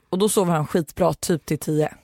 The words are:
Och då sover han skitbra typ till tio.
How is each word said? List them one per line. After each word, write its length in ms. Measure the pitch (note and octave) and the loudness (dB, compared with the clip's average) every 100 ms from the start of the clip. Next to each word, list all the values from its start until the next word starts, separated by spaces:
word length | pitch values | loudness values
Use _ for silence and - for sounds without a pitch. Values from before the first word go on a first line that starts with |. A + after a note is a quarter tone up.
| - | -6
Och 100 | F#3 | -2
då 100 | G#3 | 0
sover 240 | G#3+ F3 | 2 2
han 140 | D#3+ D3 | 0 0
skitbra 460 | F#3 D#3 - E3+ | -2 -2 0 0
typ 320 | D3 - E3 - | 0 -2 -2 -2
till 120 | D#3 | -4
tio. 340 | - D3+ D3+ - | -2 -2 -2 -4